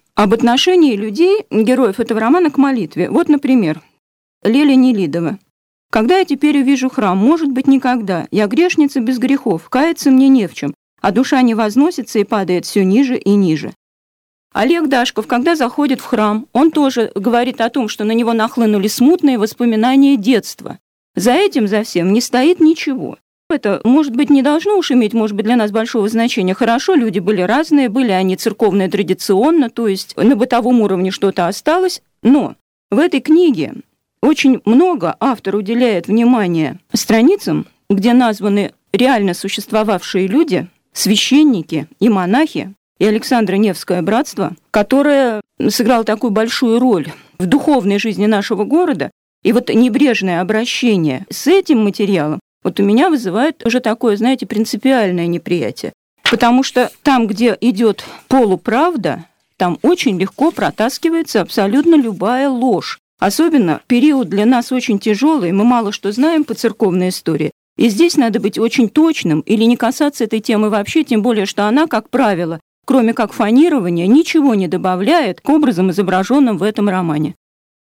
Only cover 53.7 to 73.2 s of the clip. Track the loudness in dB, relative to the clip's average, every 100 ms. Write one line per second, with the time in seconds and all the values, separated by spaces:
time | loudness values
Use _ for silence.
53.7 | -2 -2 -2 -2 0 0 -2 -4 -4 -4
54.7 | -2 0 0 0 -2 -2 -4 -4 -4 -4
55.7 | -8 -12 -14 _ _ -4 0 2 2 0
56.7 | -2 -4 -4 0 0 0 0 -2 0 -2
57.7 | 0 0 -2 -8 -18 -2 2 2 0 -2
58.7 | 0 0 -2 -6 -6 -12 _ _ -4 -4
59.7 | 0 0 0 0 -2 -4 -2 -2 0 -2
60.7 | -2 -4 -2 -2 -2 -2 -4 -2 -2 0
61.7 | 2 4 4 2 -2 -2 0 -2 -2 0
62.7 | -2 -4 -14 _ -6 -2 0 2 2 2
63.7 | -2 -2 2 2 2 -2 0 2 2 0
64.7 | -4 -2 -2 -2 0 0 0 0 0 2
65.7 | 2 -2 -6 -6 -2 0 0 -2 -4 -4
66.7 | -2 -2 0 -2 -4 -4 -4 -4 -8 _
67.7 | -2 0 2 0 2 0 0 -4 -2 -2
68.7 | 0 0 2 2 0 -2 -2 0 0 2
69.7 | 0 -2 -2 -4 -2 -4 -4 -2 -2 0
70.7 | -2 -2 -2 0 0 0 -2 -2 -2 0
71.7 | 0 0 -2 -4 -2 0 -2 -4 -8 -14
72.7 | _ -2 2 2 0